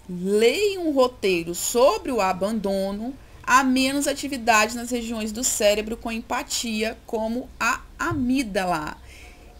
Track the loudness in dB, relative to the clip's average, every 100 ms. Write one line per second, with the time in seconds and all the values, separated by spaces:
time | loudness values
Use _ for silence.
0 | -10 -6 0 4 4 4 0 0 0 2
1 | 2 2 0 0 -2 -4 -2 4 4 4
2 | -2 0 0 0 -2 -2 -2 -2 -2 -4
3 | -8 -12 -16 -10 4 4 6 4 2 0
4 | -2 -2 -6 -2 4 4 4 -2 -6 -4
5 | -4 -6 -6 -4 -2 2 4 4 0 -6
6 | -6 -6 -4 -4 -4 -6 -4 -2 -2 -6
7 | -6 -4 -2 -4 -8 -4 -2 -2 -6 -6
8 | -4 0 0 0 0 -2 0 -2 -4 -10
9 | -16 -20 -20 -20 -20